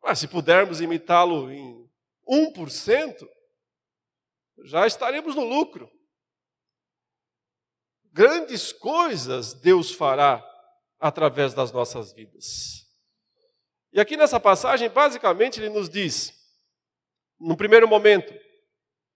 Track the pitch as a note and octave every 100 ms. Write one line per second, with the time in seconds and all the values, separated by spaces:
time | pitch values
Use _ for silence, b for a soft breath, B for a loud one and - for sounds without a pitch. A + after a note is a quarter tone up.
0 | - - D3+ F3+ D3 F3 G3 D#3+ E3+ E3+
1 | E3 F3 F3 E3 C3 C#3 C3+ A#2 A#2+ _
2 | _ _ - C4+ D#4 D4 D#3 - - B3
3 | D#4 F#3+ - _ _ _ _ _ _ _
4 | _ _ _ _ _ _ - D3+ G#3+ -
5 | B3+ C#4 D#4 C#4+ A#3+ C4+ E4 F3 A#2 _
6 | _ _ _ _ _ _ _ _ _ _
7 | _ _ _ _ _ _ _ _ _ _
8 | _ D#3+ A#3 E4 D4+ A#3 - - A3 D#4+
9 | E4+ G3 B2+ B2+ A2 - F3 F#3 D#3+ -
10 | D3 C3+ C#3+ A#2+ - - _ _ _ _
11 | D3+ D3 D#3 C3 C#3 B2 B2 B2 A#2+ B2+
12 | G#2+ - G#2+ _ - - - - _ _
13 | _ _ _ _ _ _ _ _ _ F#3+
14 | G#3 D4+ D4+ A#3+ B3+ C#4+ B3+ B3+ A3+ -
15 | D4 B3 G#3+ F3+ B3 B3+ G#3+ G#3 F#3 F3
16 | F#3 - - _ _ _ _ _ _ _
17 | _ _ _ _ E3 E3 G3+ A3+ A3+ G#3+
18 | G#3 G3+ - - _ _ _ _ _ _
19 | _